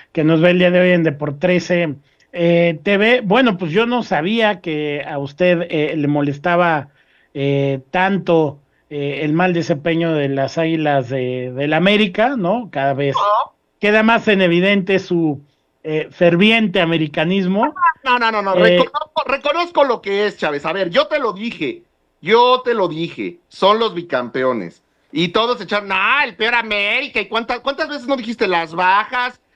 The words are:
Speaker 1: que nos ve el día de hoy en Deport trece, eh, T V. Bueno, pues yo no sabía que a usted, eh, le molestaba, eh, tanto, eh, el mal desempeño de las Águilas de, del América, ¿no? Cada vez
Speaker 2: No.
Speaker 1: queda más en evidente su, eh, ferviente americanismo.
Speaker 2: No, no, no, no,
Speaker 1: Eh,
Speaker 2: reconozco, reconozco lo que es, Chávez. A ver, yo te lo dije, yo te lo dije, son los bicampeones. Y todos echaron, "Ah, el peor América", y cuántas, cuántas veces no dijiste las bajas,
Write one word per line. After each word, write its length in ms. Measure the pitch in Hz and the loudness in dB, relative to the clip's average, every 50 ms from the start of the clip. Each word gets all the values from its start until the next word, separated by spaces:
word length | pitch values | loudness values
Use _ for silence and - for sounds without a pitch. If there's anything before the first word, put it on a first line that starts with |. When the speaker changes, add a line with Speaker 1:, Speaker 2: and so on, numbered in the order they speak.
| - _ | -18 _
Speaker 1:
que 100 | - 165 | -4 0
nos 180 | 151 160 165 156 | 2 4 4 4
ve 100 | 165 180 | 4 4
el 100 | 180 185 | 4 4
día 100 | 180 180 | 4 4
de 100 | 180 180 | 4 4
hoy 100 | 180 180 | 4 4
en 120 | 180 170 | 4 4
Deport 380 | 160 156 139 143 147 147 143 147 | 2 0 -2 -2 -6 -6 -6 -2
trece, 560 | 185 180 180 170 170 - 180 175 170 151 135 - _ _ _ _ _ _ | 0 2 2 0 0 0 0 0 0 -2 -4 -10 _ _ _ _ _ _
eh, 460 | - 175 170 170 170 170 170 170 160 151 - | -6 0 2 2 4 4 4 2 0 -2 -2
T 140 | 202 202 196 | 0 2 2
V. 240 | 214 226 247 247 220 | 4 2 2 2 2
Bueno, 340 | 175 208 254 269 233 185 175 | 2 2 4 4 2 2 0
pues 140 | 185 151 | -4 -2
yo 120 | 156 214 233 | 0 0 0
no 200 | 233 247 240 - | 0 -2 -4 -2
sabía 560 | - 185 147 156 196 220 233 220 208 208 - | -2 -2 -2 0 0 0 2 2 0 0 -2
que 440 | - 170 156 151 151 147 147 147 - | -6 -6 -6 -4 -4 -4 -4 -6 -8
a 140 | 147 156 143 | -8 -8 -8
usted, 480 | 139 139 - - 180 180 175 170 175 175 | -8 -8 -2 0 2 2 2 2 0 -2
eh, 240 | 175 151 151 147 156 | -2 -2 0 0 -2
le 100 | 156 143 | -2 0
molestaba, 840 | 143 147 147 143 143 143 143 - 180 175 175 175 170 160 147 135 - _ _ _ _ _ _ _ _ - | 0 2 2 0 -2 -2 -2 -2 0 2 2 4 2 2 0 -4 -8 _ _ _ _ _ _ _ _ -8
eh, 460 | 139 139 139 139 139 139 139 135 135 - - | -4 -2 0 0 0 0 -2 -2 -4 -8 -4
tanto, 680 | - 180 185 196 202 180 - - 165 160 156 143 147 - _ _ _ _ _ - | -2 0 0 0 0 -2 0 2 2 2 2 0 -4 -10 _ _ _ _ _ -12
eh, 300 | 151 143 143 143 143 139 | -8 -6 -4 -4 -4 -4
el 100 | 156 151 | -2 -2
mal 200 | 160 170 180 185 175 | 0 2 2 0 0
desempeño 600 | 170 151 - 170 143 151 170 165 165 170 165 160 | -2 0 -2 -4 -2 -2 -2 -2 0 0 0 0
de 140 | 151 139 135 | 0 -2 -2
las 280 | 139 135 135 135 - | -2 -2 -2 -2 -2
Águilas 520 | 170 160 160 165 160 151 147 143 139 123 113 | -2 -2 -2 -2 -2 0 0 0 0 -2 -2
de, 420 | 135 131 127 127 127 127 123 127 | -4 -4 -4 -4 -4 -6 -8 -8
del 200 | 123 131 143 151 | -6 -4 -4 -2
América, 640 | 156 160 180 202 208 208 214 - - 208 220 262 285 | 0 2 2 2 2 2 0 0 0 0 0 0 0
¿no? 320 | 240 175 170 208 247 233 143 | -2 -2 -2 -2 -2 -4 -6
Cada 240 | - 147 135 139 135 | -6 -2 -2 -2 0
vez 220 | 131 143 139 135 | 0 -2 -2 -2
Speaker 2:
No. 380 | - 202 208 208 233 285 - _ _ _ _ _ - | 0 0 0 0 0 -2 -6 _ _ _ _ _ -2
Speaker 1:
queda 240 | - 208 208 220 220 | 0 2 2 4 4
más 240 | 226 233 226 226 220 | 4 2 2 2 2
en 120 | 202 196 | 2 4
evidente 600 | 185 175 170 175 185 196 202 202 175 196 190 185 | 4 2 2 2 2 2 2 2 0 0 0 0
su, 400 | 185 - 180 170 165 156 139 - - _ _ _ _ _ _ _ | 0 0 -2 0 0 0 -2 -6 -10 _ _ _ _ _ _ _
eh, 240 | - 156 156 156 151 151 | -8 -4 -4 -4 -4 -6
ferviente 680 | - - 180 170 170 170 208 220 226 226 220 185 180 196 | -2 2 2 4 4 6 4 4 4 4 2 0 0 0
americanismo. 920 | 170 165 165 160 160 156 - 175 156 175 190 196 185 180 190 208 254 302 302 359 349 330 - _ - | 0 0 0 -2 -2 -2 -2 -2 -2 0 0 0 0 0 0 0 -2 -2 -2 0 0 0 -2 _ -2
Speaker 2:
No, 160 | 262 247 247 | 0 0 2
no, 100 | 233 226 | 0 0
no, 100 | 220 208 | 0 0
no, 140 | 196 196 185 | -2 0 2
Speaker 1:
Eh, 240 | 180 180 180 180 180 | 4 4 4 4 4
Speaker 2:
reconozco, 460 | 170 - - 302 311 - - 320 277 | 2 0 -2 -8 -8 -4 -6 -6 -2
reconozco 580 | - 269 269 269 294 294 339 349 349 349 330 277 | -2 -4 -2 -2 -2 -2 -2 -2 -2 2 2 2
lo 160 | 262 226 185 | 2 0 -4
que 260 | - 196 196 202 208 | -4 -4 -2 -2 -2
es, 100 | 202 202 | -2 -4
Chávez. 280 | - 190 156 147 143 147 | -4 -6 -4 -4 -4 -6
A 80 | 160 | -4
ver, 180 | 165 196 190 170 | -4 -2 -4 0
yo 180 | 170 254 302 302 | 0 0 0 0
te 100 | 311 294 | -2 -2
lo 140 | 254 214 | -2 -4
dije, 500 | 185 196 220 233 - - 156 123 - - _ _ _ _ _ _ _ _ | -6 -6 -8 -10 -8 -6 -6 -8 -8 -10 _ _ _ _ _ _ _ _
yo 420 | 143 170 220 233 247 247 254 247 247 | -2 2 4 4 6 4 4 2 0
te 100 | 247 233 | -2 0
lo 120 | 220 185 | 0 0
dije, 540 | 170 151 160 170 165 - 127 101 87 - - _ _ | -2 -2 -6 -8 -8 -6 -8 -8 -8 -10 -12 _ _
son 320 | - - 185 196 208 226 | -4 0 2 4 4 4
los 140 | 226 214 175 | 0 -2 -2
bicampeones. 880 | 175 - - 139 127 120 113 - 131 131 131 123 110 90 85 - _ _ _ _ _ _ _ - | -6 -6 -4 -4 -4 -4 -4 -4 -2 -2 -2 -2 -2 -6 -10 -14 _ _ _ _ _ _ _ -4
Y 120 | 160 175 170 | -2 -2 0
todos 320 | 175 220 226 240 247 - | 0 0 0 0 -2 -4
echaron, 300 | 190 170 208 208 208 196 | -4 -4 -4 -4 -4 -4
"Ah, 300 | 190 190 196 220 262 285 294 | -4 -2 0 0 2 0 0
el 100 | 247 175 | -2 -4
peor 200 | - 214 233 240 | -4 -2 0 0
América", 640 | 233 220 220 208 202 202 208 226 254 285 247 - 226 | -2 -2 -2 -4 -2 -2 -2 -2 -4 -4 -4 -6 -6
y 80 | 196 - | -6 -4
cuántas, 320 | 220 226 233 - 240 233 | -6 -6 -4 -4 -8 -6
cuántas 280 | - 269 277 285 311 285 | -6 -6 -4 -4 -6 -6
veces 200 | 294 277 240 262 | -8 -10 -4 -4
no 80 | 277 | -4
dijiste 320 | 254 208 233 226 - 226 190 | -4 -4 -8 -4 -4 -2 -2
las 260 | 180 170 165 156 165 | 0 -2 -2 -4 -4
bajas, 640 | 175 180 185 196 202 208 - 254 247 247 254 254 _ _ _ _ | -2 2 2 2 2 0 -2 -4 -4 -4 -4 -8 _ _ _ _